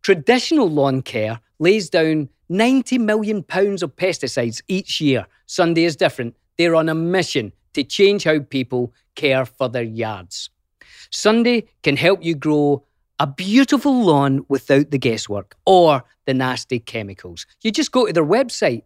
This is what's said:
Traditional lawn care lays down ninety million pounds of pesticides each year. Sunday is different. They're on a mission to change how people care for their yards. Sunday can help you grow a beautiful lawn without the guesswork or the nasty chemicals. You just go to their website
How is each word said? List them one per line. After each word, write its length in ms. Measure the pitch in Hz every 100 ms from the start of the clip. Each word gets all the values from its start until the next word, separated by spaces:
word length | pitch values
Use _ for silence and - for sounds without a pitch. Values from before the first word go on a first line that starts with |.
Traditional 640 | - 185 143 247 - 311 202
lawn 320 | 147 139 131
care 380 | - 117 107 113 _ _
lays 320 | 165 214 170
down 380 | 175 160 156 139 _ _
ninety 500 | 180 240 269 - 254
million 440 | 214 214 214 214
pounds 400 | - 180 202 196
of 140 | 165 -
pesticides 680 | 185 - 127 - 120 110 -
each 320 | 190 - -
year. 260 | 151 123 98 _ _
Sunday 380 | - 170 165
is 120 | 170 143
different. 400 | 160 - 117 _ _ -
They're 180 | 170 165
on 120 | 160
a 60 |
mission 580 | 160 170 190 - 139 104 _ _
to 100 | -
change 400 | 135 - 196 202
how 140 | 160 156
people 520 | 135 135 123 127 120 _ _
care 300 | - 143 131
for 240 | 127 _ 127
their 140 | 120
yards. 680 | 113 113 110 101 90 - - _ _ _ - - -
Sunday 580 | - 208 226 233 233 - _
can 140 | 151 139
help 260 | 175 196
you 100 | 165
grow 500 | 156 151 151 143 139 _ _ _ -
a 80 | 156
beautiful 760 | 135 185 233 269 277 285 254
lawn 400 | 196 147 139 135 -
without 420 | 139 - 139 147
the 80 | 139
guesswork 580 | 123 110 - 101 95 _ -
or 380 | 185 165 135 - _ -
the 80 |
nasty 440 | 131 131 120 - 123
chemicals. 680 | - 117 101 95 90 85 - _
You 80 | 220
just 180 | 220 294
go 140 | 254 226
to 60 |
their 120 | 170
website 580 | 151 220 254 - 175 117